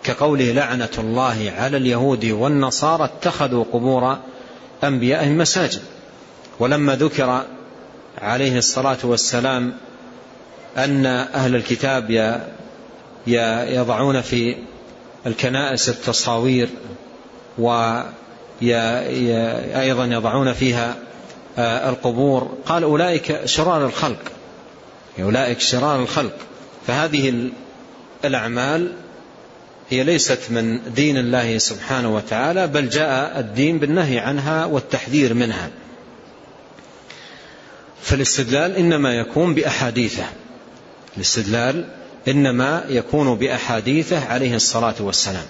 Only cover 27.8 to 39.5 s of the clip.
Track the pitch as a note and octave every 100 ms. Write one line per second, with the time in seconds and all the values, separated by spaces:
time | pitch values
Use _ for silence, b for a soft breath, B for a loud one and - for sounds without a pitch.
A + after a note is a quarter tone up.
27.8 | - - - - C#3+ C3 A2 A#2+ C3 D#3+
28.8 | F3 - - - - - - - - -
29.8 | - B2+ C3+ E3+ - B2+ - A#2 A2+ A#2
30.8 | C3 A#2+ D3+ C#3 A#2+ B2 A#2 A2+ - G#2
31.8 | - C3 A#2+ G#2+ G#2 A2 C#3 F3+ F3+ D3
32.8 | C3 C3 D#3 C3 C#3 - A2+ G#2+ D3 E3
33.8 | C#3+ E3 D#3 B2 A2 C#3+ C#3 D#3+ E3 C#3+
34.8 | - B2+ - D3 C3+ A#2 A#2+ G2+ E2+ -
35.8 | - - - - - - - - - -
36.8 | - B B B B B B B B B
37.8 | B - - C#3 C3+ - A#2+ C3+ E3+ F#3+
38.8 | E3+ D#3 C#3 A#2+ A2+ - F3